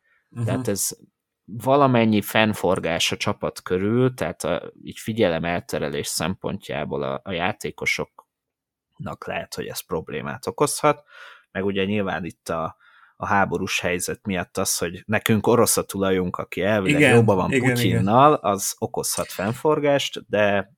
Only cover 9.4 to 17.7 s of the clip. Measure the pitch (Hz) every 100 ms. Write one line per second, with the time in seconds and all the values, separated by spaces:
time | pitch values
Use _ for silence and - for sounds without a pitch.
9.4 | - - 50 - - 85 - 76 67 -
10.4 | - - 147 - 151 147 _ - - -
11.4 | _ 98 98 98 95 104 98 85 87 -
12.4 | - 85 80 - _ _ _ - 90 101
13.4 | 95 87 95 - 92 90 - - - 92
14.4 | 87 - 92 - 87 92 - 104 - 110
15.4 | 104 113 110 - 85 98 95 95 90 -
16.4 | - - 92 107 95 147 139 120 110 95
17.4 | 90 135 127